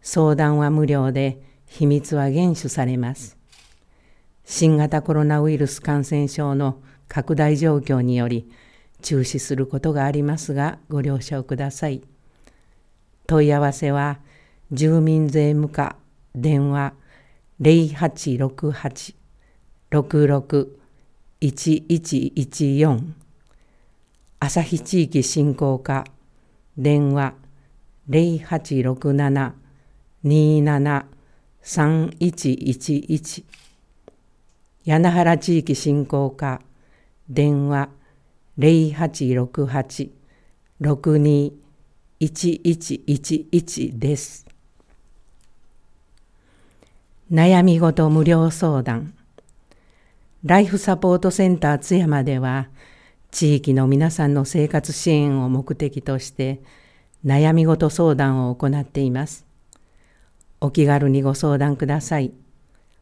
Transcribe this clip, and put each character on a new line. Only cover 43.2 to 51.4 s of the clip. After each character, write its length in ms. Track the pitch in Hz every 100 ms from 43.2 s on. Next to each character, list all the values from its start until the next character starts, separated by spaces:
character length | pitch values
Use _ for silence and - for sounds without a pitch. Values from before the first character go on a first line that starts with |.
| 147 156 156
一 400 | 175 165 - - 117
で 180 | 135 143
す。 300 | - - - _ _ _ _ _ _ _ - - _ - - _ _ _ _ _ _ _ _ _ _ _ _ _ _ _ _
悩 320 | 160 170 185
み 140 | 185 165
事 320 | 165 151 156
無 140 | 156
料 260 | 160 165 165
相 320 | 165 170 139
談。 320 | 131 117 151 - _ _ _ _ _ _ _ _ _ _ _ _
ラ 180 | 156 185
イ 40 | 202
フ 140 | 190
サ 180 | - 180
ポ 160 | 185
ー 60 | 180
ト 100 | 185
セ 180 | 180